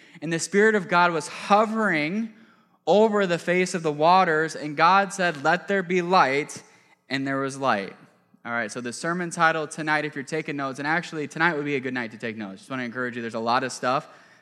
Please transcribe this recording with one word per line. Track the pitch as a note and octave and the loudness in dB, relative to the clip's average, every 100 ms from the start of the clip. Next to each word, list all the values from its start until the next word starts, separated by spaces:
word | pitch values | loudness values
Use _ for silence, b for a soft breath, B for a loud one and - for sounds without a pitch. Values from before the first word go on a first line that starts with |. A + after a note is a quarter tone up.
| B B | B B
and | D#3 | -6
the | E3 | -4
Spirit | - G3 A3 | 0 4 4
of | G#3+ E3 | 2 2
God | F3 F3 | 4 4
was | E3 - | 2 -6
hovering | - - G3+ A3 A3 G#3 D#3+ D3 G#3 A3+ b b b b b - | -12 2 4 4 0 0 0 0 -2 -6 b b b b b 4
over | G3 A3 G#3 F#3+ | 6 6 4 2
the | E3+ | 0
face | - F3+ F3+ | 0 0 0
of | F#3 | -2
the | D#3+ | -2
waters, | D3 D#3+ F#3 F3+ D#3 D#3+ - | 2 6 6 6 2 -2 -6
and | D3+ D3 | -8 2
God | E3 F#3+ G3 | 4 6 2
said, | - F3 D3+ | -2 -2 0
'Let | D3+ F3 F3 | 0 0 0
there | G3 | -2
be | F3 F#3 | 0 -2
light,' | F3 F#3 C3+ C#3 D3+ - b b b b _ | 2 4 4 2 -2 -10 b b b b _
and | C3 C3+ | -4 -2
there | C3+ | -2
was | C3+ C3+ | -4 -2
light." | C3+ G#2+ F#2+ - - _ _ _ A#2 | 0 0 -4 -14 -20 _ _ _ -8
All | |
right, | A#2 G#2+ | -6 -4
so | B2+ | -6
the | A#2+ | -10
sermon | A#2 E3 F3 E3+ | -6 -6 -4 -6
title | F3 D#3+ D#3+ D3+ | 2 2 2 -4
tonight, | - D#3 D3+ | -6 -2 -2
if | D3+ | -2
you're | D3 | -8
taking | C3+ D#3+ D#3+ C#3+ | -6 -6 -6 -6
notes, | C3+ C3 | -6 -6
and | C#3+ | -2
actually | E3+ E3+ D#3+ C#3 | -2 -4 -8 -8
tonight | D#3+ E3+ D3+ | 0 0 0
would | |
be | D3 C#3 | -2 -4
a | |
good | C3 | -4
night | B2+ A2+ | -6 -8
to | A2 | -8
take | A#2+ A2 | -8 -8
notes. | G2+ F#2+ | -10 -12
Just | - | -12
wanna | C3 | -8
encourage | A#2+ A#2+ B2 A#2+ | -8 -6 -6 -6
you, | |
there's | A#2 | -6
a | A2+ | -4
lot | A2+ B2 | 0 0
of | B2+ | 0
stuff, | - B2+ C#3 - B B B | -4 -2 -2 -4 B B B